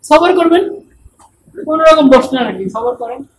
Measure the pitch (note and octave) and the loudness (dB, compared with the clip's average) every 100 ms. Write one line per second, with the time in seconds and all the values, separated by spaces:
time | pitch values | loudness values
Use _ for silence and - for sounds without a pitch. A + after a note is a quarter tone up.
0 | - D4+ F4 F4+ E4 E4+ - - _ _ | 0 0 2 0 2 0 -2 -10 _ _
1 | _ _ _ _ _ - - D#4 D#4+ D#4+ | _ _ _ _ _ -14 -6 2 4 4
2 | C4+ C4 - C4 A#3 F#3 F#3+ A3 A#3+ A#3+ | 4 4 2 -4 -4 -6 -8 -4 -6 -6
3 | A#3 B3+ C#4 | -10 -12 -16